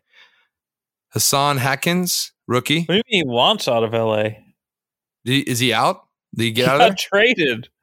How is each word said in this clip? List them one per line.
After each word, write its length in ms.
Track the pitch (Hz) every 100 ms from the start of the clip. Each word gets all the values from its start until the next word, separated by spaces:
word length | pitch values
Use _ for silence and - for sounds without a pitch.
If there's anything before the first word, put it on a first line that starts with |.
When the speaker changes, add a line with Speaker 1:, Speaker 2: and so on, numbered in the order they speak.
| _ _ - _ _ _ _ _ _ _ _
Speaker 1:
Hassan 440 | - - 139 143 135
Haskins, 760 | 135 135 170 180 180 - - _ -
rookie. 340 | 123 123 160
Speaker 2:
What 60 | 165
do 60 | 190
you 60 | -
mean 120 | 202 135
he 20 |
wants 360 | 120 160 214 -
out 160 | 117
of 100 | 113
L 200 | 113 113 107
A? 220 | 107 110 _ _ _ _ _ _ _ _ 117
Speaker 1:
Did 60 |
he, 60 | 139
is 180 | 120 120
he 140 | 127
out? 320 | 110 151 185 _ _ _ -
Did 80 |
he 80 | 117
get 140 | 113 127
Speaker 2:
He 40 |
Speaker 1:
out 60 | 139
of 40 |
Speaker 2:
got 60 | 214
Speaker 1:
there? 60 | 190
Speaker 2:
traded. 720 | - 202 240 214 143 117 - _